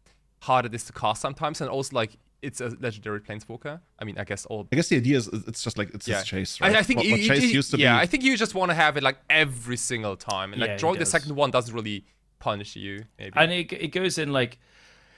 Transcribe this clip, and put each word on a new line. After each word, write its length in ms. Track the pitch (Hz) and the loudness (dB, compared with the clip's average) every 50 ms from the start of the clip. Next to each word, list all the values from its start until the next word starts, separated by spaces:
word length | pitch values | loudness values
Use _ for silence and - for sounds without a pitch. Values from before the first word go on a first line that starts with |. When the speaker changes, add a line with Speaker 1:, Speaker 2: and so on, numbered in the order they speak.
| _ _ _ _ _ _ _ _ | _ _ _ _ _ _ _ _
Speaker 1:
hard 220 | - - 131 127 120 | 0 2 2 2 2
it 60 | 117 113 | 0 -6
is 100 | 117 - | -10 -10
to 80 | - | -12
cast 280 | - - - 107 110 - | -8 -2 -2 -2 0 0
sometimes, 400 | - 135 139 - 160 151 151 - | -4 -6 -4 -4 -4 -4 -4 -4
and 80 | 160 127 | -6 -4
also, 280 | 131 135 135 - 135 | -4 -4 -4 -2 -2
like, 200 | 123 110 110 - _ _ _ _ _ | -2 -2 -2 -4 _ _ _ _ _
it's 200 | - 139 - - | -12 -10 -8 -6
a 80 | 123 117 123 - | -6 -8 -6 -6
legendary 420 | 127 120 107 104 - 107 104 104 | -6 -6 -6 -6 -8 -8 -8 -8
planeswalker. 600 | 104 - 104 107 - - 113 117 - 147 151 170 - _ _ - | -8 -10 -12 -12 -12 -14 -14 -12 -12 -12 -12 -12 -16 _ _ -12
I 60 | 110 | -10
mean, 120 | 107 92 | -10 -8
I 60 | - | -8
guess 240 | 101 - 101 98 - | -6 -6 -6 -8 -6
all 220 | - 110 107 98 - | -8 -8 -8 -4 0
Speaker 2:
I 60 | 123 | 0
guess 100 | 147 170 - | 0 2 4
the 80 | 175 131 | 2 4
idea 180 | 117 131 143 | 4 4 4
is, 100 | 131 110 | 2 2
it's 380 | - - 110 - - 113 - - | -2 -4 -6 -6 -8 -10 -6 -6
just, 120 | 123 - | -4 -4
like, 160 | 107 104 87 | -4 -4 -6
it's 140 | - 104 - | -8 -8 -6
Speaker 1:
Yeah. 120 | 120 107 98 | -4 -2 -2
Speaker 2:
his 60 | 92 | -2
Chase, 320 | - 98 95 95 - - - | -2 -4 -4 -4 -4 -2 0
Speaker 1:
I, 60 | 180 190 | 2 4
Speaker 2:
right? 80 | 214 | 4
Speaker 1:
I 60 | 220 202 | 4 4
think 140 | - 262 233 | 2 2 2
Speaker 2:
What, 80 | 226 | 4
Speaker 1:
you, 60 | 214 113 | 4 4
Speaker 2:
what 60 | 110 | 4
Speaker 1:
you, 40 | 208 | 4
Speaker 2:
Chase 160 | 220 139 143 | 4 4 4
Speaker 1:
you, 60 | 247 240 | 4 4
Speaker 2:
used 240 | 226 139 139 - | 4 2 2 2
to 40 | - 135 | 2 4
Speaker 1:
yeah, 180 | 139 123 117 | 6 6 6
Speaker 2:
be. 60 | 123 | 6
Speaker 1:
I 40 | 170 | 4
think 160 | 175 - 269 | 2 2 2
you 140 | 254 269 262 | 2 2 2
just 180 | 208 226 - - | 2 0 0 0
wanna 200 | 190 185 175 160 | 0 0 2 4
have 200 | 165 160 151 139 | 4 4 4 4
it, 60 | 147 | 2
like, 160 | 139 135 135 - _ - | 2 2 0 0 _ 4
every 480 | 151 156 156 143 127 120 113 120 123 | 4 4 4 4 0 -4 -6 -4 -4
single 380 | 117 - - 127 113 110 104 95 | -4 -2 -4 -4 -2 -2 -4 -4
time, 360 | - - - 101 95 95 98 | -4 -4 -4 -4 -4 -4 -4
and, 80 | 101 107 | -4 -2
like, 80 | 110 110 | -2 -2
Speaker 3:
Yeah, 60 | 101 | -2
he 20 | 101 | 0
Speaker 1:
drawing 160 | 160 165 190 | 0 0 0
the 60 | 170 | 0
Speaker 3:
does. 100 | 165 156 | 0 0
Speaker 1:
second 240 | - 165 139 151 143 | 0 0 0 -2 2
one 160 | 139 143 131 | 2 2 4
doesn't 240 | 120 127 117 120 113 | 4 2 0 0 -4
really 300 | 117 110 107 104 98 - _ _ _ _ _ _ _ | -6 -6 -6 -8 -8 -10 _ _ _ _ _ _ _
punish 380 | - 123 107 101 101 - - | -4 -4 -4 -4 -6 -10 -12
you, 280 | 101 98 98 98 101 110 107 _ - | -12 -10 -10 -10 -10 -12 -16 _ -16
maybe. 140 | 107 98 95 | -16 -2 2
Speaker 3:
And 160 | 147 160 165 | 4 4 4
it, 220 | 180 175 165 - | 2 -2 -4 -6
it 160 | - - 170 151 | -6 -6 -6 -4
goes 280 | - 180 190 180 139 | -2 -2 0 0 0
in, 160 | 165 156 143 | -2 -2 0
like, 260 | 139 131 123 120 - - _ _ _ - - - - _ _ _ _ | 2 2 0 0 -4 -10 _ _ _ -20 -20 -20 -20 _ _ _ _